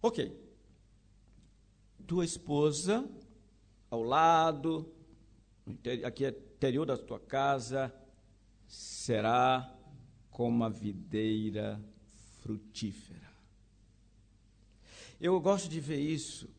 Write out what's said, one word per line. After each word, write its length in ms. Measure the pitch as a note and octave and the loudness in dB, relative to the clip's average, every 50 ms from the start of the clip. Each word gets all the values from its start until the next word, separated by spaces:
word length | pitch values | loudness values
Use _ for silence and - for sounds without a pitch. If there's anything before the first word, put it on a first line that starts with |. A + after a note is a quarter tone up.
Ok. 360 | - A#3 A3+ - B2 F#2+ - - - - - - - - - - - - - - _ - - - _ _ - - - - - _ _ - _ _ _ - _ - - | 2 0 0 0 -4 -4 -6 -14 -20 -20 -20 -20 -20 -20 -20 -20 -20 -20 -20 -20 _ -20 -20 -20 _ _ -20 -20 -20 -20 -20 _ _ -20 _ _ _ -20 _ -20 -8
"Tua 200 | - E3 F3+ E3+ | -2 0 0 0
esposa 840 | E3+ - - - - D3 D3 D3 D3+ D3 D3 F3 F3+ G#3 A#3+ C4+ - - - - - - - - - _ - - _ - _ - - | 0 -4 -8 -4 0 2 4 4 4 4 2 0 2 0 0 0 -6 -12 -16 -20 -20 -20 -20 -20 -20 _ -20 -20 _ -20 _ -14 -8
ao 140 | - A#2 A2+ | -4 -4 0
lado, 920 | A#2 C3 D3+ D#3+ E3 E3 D#3+ D#3+ E3 D#3 C#3+ C#3 D#3+ D#3+ D#3+ D#3 - - - - - - - - - - - - _ - _ _ | 2 4 6 8 8 8 8 6 4 2 0 -2 -2 -2 -2 -6 -10 -16 -20 -20 -20 -20 -20 -20 -20 -20 -20 -20 _ -20 _ _
no 80 | - G#2+ | -14 -14
interi-, 320 | - - A#2+ B2+ A#2 - | -8 -6 -6 -4 -4 -4
aqui 200 | B2 B2 - C3+ | -6 -4 -2 -2
é 40 | C3+ | -2
interior 560 | - - - - - - - C3+ B2 C#3 D#3+ | -2 -6 -16 -20 -6 -2 0 0 2 0 0
da 120 | C3 C3 - | 0 -2 -2
tua 220 | - - A#2 G#2+ | -4 -10 -12 -12
casa, 720 | - - - C#3 C3+ C#3 C#3 C3+ A#2 A2+ C3 C3+ C3+ B2+ - - - - - - - - - _ _ - _ _ - - | -10 -4 -2 0 2 2 2 0 -2 -4 -2 -2 -2 -4 -6 -14 -20 -20 -20 -20 -20 -20 -20 _ _ -20 _ _ -20 -20
será 1040 | - - - - - - - - A#2+ G2+ - A2 A#2+ B2 B2 C3 C3 B2+ B2+ - - - - - - - - - - - - - | -18 -16 -14 -14 -12 -10 -4 -2 0 0 2 2 4 4 4 4 4 2 0 -6 -16 -20 -20 -20 -20 -20 -20 -20 -20 -20 -20 -20
como 340 | - - A#2+ A#2 A#2 A#2 A#2 | -4 -2 0 2 4 2 2
a 60 | A2+ | 0
videira 1120 | G2+ - G#2+ G#2 G2+ F2+ - - - G#2+ A2 A2 G#2+ G#2+ A2 G#2+ G2+ G#2+ G#2+ G#2+ G#2 G#2 G#2 G#2 - - - - - - - - - - | -2 -4 -6 -6 -6 -6 -10 -4 -2 0 2 2 0 0 0 -2 -2 -4 -4 -4 -6 -8 -12 -16 -18 -20 -20 -20 -20 -20 -20 -20 -20 -16
frutífera." 920 | - - A2 G#2 - - - - A2 G#2 F#2 - - - - E2 - - - - - - - _ - _ _ _ - _ _ _ _ _ _ - - _ _ _ _ _ _ _ _ _ - _ - - - - - - - - | -8 -8 -8 -8 -8 -14 -10 -8 -6 -6 -8 -10 -18 -20 -20 -20 -20 -20 -20 -20 -20 -20 -20 _ -20 _ _ _ -20 _ _ _ _ _ _ -20 -20 _ _ _ _ _ _ _ _ _ -20 _ -20 -20 -20 -20 -20 -20 -16 -4
Eu 200 | - E3+ F#3 F#3 | 2 2 2 4
gosto 300 | D3 F#3+ G3+ F#3+ - F3 | 4 4 2 2 0 -4
de 100 | D#3 E3 | -6 -6
ver 200 | C#3 C#3 D#3+ C#3+ | -6 -4 -4 -2
isso 500 | C#3+ D3+ D#3+ D3+ - - - - - - - | -2 -2 -2 -4 -4 -8 -12 -14 -14 -16 -18